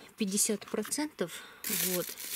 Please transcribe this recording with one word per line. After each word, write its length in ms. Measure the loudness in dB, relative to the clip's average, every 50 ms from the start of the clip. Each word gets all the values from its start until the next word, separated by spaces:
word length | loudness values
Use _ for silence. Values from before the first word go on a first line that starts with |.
| -10 -16 -2 0
пятьдесят 480 | 0 2 4 4 4 4 2 0 -2
процентов. 760 | -2 -2 -2 0 0 0 0 0 -2 0 -2 -2 -2 -2 -10 -12 -12 -16 -6 -2 0 2 2 2 2 2
Вот. 120 | 2 0 -2 -4 -8 -6 -4 -4